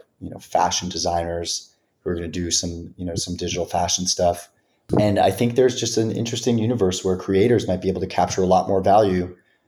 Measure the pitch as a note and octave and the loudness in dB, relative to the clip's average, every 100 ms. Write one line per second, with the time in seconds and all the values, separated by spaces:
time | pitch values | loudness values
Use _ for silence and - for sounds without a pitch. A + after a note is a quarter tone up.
0 | _ - F#2 F#2 - - F2 - F2+ F2+ | _ -16 -14 -14 -4 0 0 -2 -6 -4
1 | F2 E2+ E2+ E2+ E2+ - - _ _ _ | -2 -2 -2 -4 -6 -8 -10 _ _ _
2 | F#2 F2 E2 F2 E2+ - F2 E2+ F2 - | -6 -4 -4 -4 -2 -2 -4 -8 -12 -10
3 | F2 F2+ - F2+ F2 F2+ E2 F2 F2 - | -6 -6 -6 -6 -4 -4 -2 -2 0 -2
4 | F2+ - F2 E2+ - _ _ _ - - | -2 0 0 0 -8 _ _ _ -2 2
5 | G#2 G2 F#2+ G2 A#2+ A#2+ B2+ - A2 - | 2 4 2 2 0 4 2 2 -2 0
6 | A2 G#2+ A2+ A#2 B2+ A#2 A2 A2+ F#2 F#2 | -2 -2 -4 -2 0 0 0 2 0 0
7 | F#2+ F#2 - F#2+ A#2 A2+ F#2+ F2+ F#2 F2+ | -2 -2 0 2 4 4 2 -2 -2 -2
8 | F#2 - F2+ - F#2 F#2 G2 G2 F#2+ G#2 | -4 0 0 2 4 4 4 0 4 4
9 | G2+ F#2 F2 - _ _ | 4 2 -2 -8 _ _